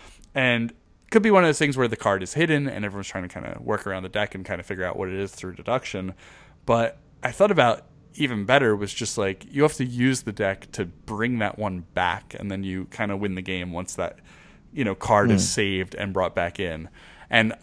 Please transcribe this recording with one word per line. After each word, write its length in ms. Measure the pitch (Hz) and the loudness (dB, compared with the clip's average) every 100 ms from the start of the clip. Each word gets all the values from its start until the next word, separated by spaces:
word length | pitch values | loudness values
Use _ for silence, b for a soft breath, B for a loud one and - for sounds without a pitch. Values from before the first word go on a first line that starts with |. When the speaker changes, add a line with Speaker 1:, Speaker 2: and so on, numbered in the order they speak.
| b b b | b b b
Speaker 1:
And 380 | 143 127 120 117 | 0 2 2 0
it 400 | - _ _ - | -6 _ _ 0
could 100 | 226 | 2
be 80 | 220 | 6
one 120 | 196 | 6
of 40 | 170 | 6
those 120 | 147 | 4
things 180 | 147 131 | 2 2
where 100 | 120 | 0
the 80 | 110 | 0
card 280 | 107 98 | 0 0
is 100 | 92 | 0
hidden 340 | 143 165 147 139 | -2 2 2 0
and 160 | 104 | -4
everyone's 240 | 104 101 95 | -6 -6 -8
trying 200 | 95 90 | -8 -8
to 20 | |
kinda 240 | - - - | -10 -10 -8
work 240 | - 104 101 | -4 -4 -2
around 180 | 95 | -6
the 60 | 92 | -4
deck 240 | 104 104 95 | -4 -4 -6
and 80 | |
kinda 200 | 92 87 | -8 -8
figure 200 | - 95 | -6 -4
out 140 | 90 - | -4 -4
what 100 | 92 | -4
it 60 | 95 | -4
is 160 | 98 | -6
through 220 | - 95 | -8 -12
deduction. 640 | 85 - 127 - 98 92 - b b b b - | -10 -2 -2 -2 -8 -8 -10 b b b b 0
But 320 | 117 113 - _ - | 2 2 -4 _ -6
I 80 | 123 | -4
thought 200 | - 208 | 4 4
about 340 | 170 123 110 - - - - | 6 6 4 -4 -20 -16 -4
even 300 | 143 110 101 | -2 -2 2
better 300 | 135 123 104 | 4 6 2
was 160 | 101 | 0
just, 240 | - 113 - | -6 -6 -2
like, 260 | 98 95 - | -2 -2 -6
you 100 | 139 | 2
have 140 | 147 - | 2 2
to 100 | 127 | -4
use 380 | 123 127 127 | 2 2 2
the 80 | - | -4
deck 400 | 104 98 98 - | -2 -2 -2 -8
to 140 | - 90 | -8 -8
bring 520 | - - 104 120 120 | -8 -10 -4 -2 0
that 220 | 104 - | -2 -2
one 240 | 104 92 85 | -6 -6 -6
back, 420 | - 90 87 - - | 0 0 0 -8 -12
and 100 | 101 | -8
then 140 | 95 | -6
you 220 | 95 92 92 | -4 -6 -8
kinda 300 | - 104 98 | -4 -4 -2
win 200 | 101 92 | -2 -4
the 80 | |
game 280 | 92 92 90 | -4 -6 -6
once 220 | 85 95 | -8 -8
that, 240 | - 85 - b b b b b | -6 -6 -6 b b b b b
you 100 | 156 | -4
know, 120 | 117 95 | -4 -2
card 340 | - 107 117 | 2 4 6
is 140 | 101 | 4
Speaker 2:
Hmm. 20 | 92 - | 2 0
Speaker 1:
saved 320 | 101 95 92 | 0 0 -4
and 180 | - 101 | -6 -4
brought 200 | 95 90 | -2 -2
back 260 | - 87 - | 0 -4 -2
in. 300 | 90 78 85 b b b b | -6 -6 -12 b b b b
And 240 | 117 110 - | 2 2 0